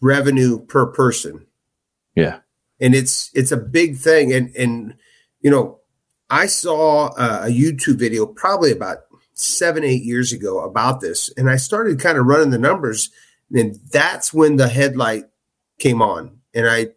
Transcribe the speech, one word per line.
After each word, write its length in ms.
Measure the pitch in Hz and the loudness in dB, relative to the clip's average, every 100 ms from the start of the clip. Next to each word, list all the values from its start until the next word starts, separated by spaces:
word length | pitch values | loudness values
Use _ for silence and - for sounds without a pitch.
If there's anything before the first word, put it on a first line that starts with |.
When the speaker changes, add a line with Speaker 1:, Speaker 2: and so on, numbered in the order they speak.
Speaker 1:
revenue 580 | 131 139 139 135 127 113 - | 0 2 2 2 2 0 -2
per 200 | 139 123 | 0 0
person. 580 | - 127 - 71 80 _ _ _ _ _ _ _ - | 0 0 0 -6 -14 _ _ _ _ _ _ _ -2
Speaker 2:
Yeah. 240 | 78 - _ _ _ - | -2 -4 _ _ _ -2
Speaker 1:
And 140 | 127 | 2
it's, 380 | 135 131 - - | 4 2 -2 -2
it's 180 | 135 131 | -2 0
a 60 | 123 | -2
big 400 | 110 165 165 135 | -2 0 0 0
thing. 360 | 160 160 131 | 2 4 4
And, 200 | 131 123 - | 0 -2 -2
and, 400 | 120 117 107 - _ _ _ _ | -4 -4 -10 -18 _ _ _ _
you 80 | 143 | 2
know, 300 | 139 104 - _ _ _ _ - | 2 0 -8 _ _ _ _ -4
I 180 | 143 160 | 0 0
saw 680 | - 175 156 156 151 147 - | 0 -2 0 2 2 0 -2
a, 320 | 120 104 110 | -2 -2 -2
a 20 | |
YouTube 500 | 120 156 139 - 120 | 2 2 0 0 0
video 260 | 117 110 107 | 0 -2 -4
probably 460 | - 185 196 151 | -2 -2 2 0
about 260 | 110 95 - _ _ _ | 0 -6 -12 _ _ _
seven, 500 | - - - 175 160 | -4 -2 0 0 0
eight 200 | 143 127 | -2 -2
years 300 | 120 120 120 | -2 -4 -4
ago 260 | 120 101 92 | -4 -6 -6
about 400 | 95 110 123 135 | -6 -2 -2 -2
this. 320 | 82 - - - | -4 -4 -4 -2
And 120 | 131 | 0
I 60 | 135 | 0
started 460 | - 208 226 139 | 0 -2 -2 -2
kinda 200 | 175 147 | 0 2
running 280 | 123 147 147 | 2 4 2
the 80 | 117 | 0
numbers. 540 | 135 190 131 107 - _ _ _ - | 0 -2 -4 -4 -6 _ _ _ -4
And 260 | 123 107 104 - | -2 -2 -4 -2
that's 420 | 147 165 190 - | 0 0 -2 -2
when 240 | 156 151 139 | 2 4 4
the 100 | 123 | 2
headlight 580 | 127 139 123 113 110 - _ _ _ _ - | 2 0 0 -4 -4 -10 _ _ _ _ -2
came 220 | 135 117 | 0 2
on, 360 | 107 85 - - _ | 0 -2 -10 -20 _
and 140 | 117 117 | -2 0
I, 200 | 117 113 | 0 -2